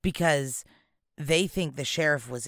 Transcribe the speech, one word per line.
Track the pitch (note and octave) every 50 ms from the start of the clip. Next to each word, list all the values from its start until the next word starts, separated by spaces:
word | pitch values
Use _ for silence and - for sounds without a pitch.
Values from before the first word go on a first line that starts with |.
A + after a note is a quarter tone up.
because | - F#3 D3 - E3+ E3 D3+ C#3+ C#3 C3 B2+ - - - _ _ _ _ _ _ _ _ _ -
they | D3+ C#3 D#3+ E3+ G3 F3+
think | - F#3+ F3 D3+ C3
the | C#3+ C3+
sheriff | - - E3+ D#3+ D3+ D3 C3 A#2 A#2+
was | B2+ A#2+ -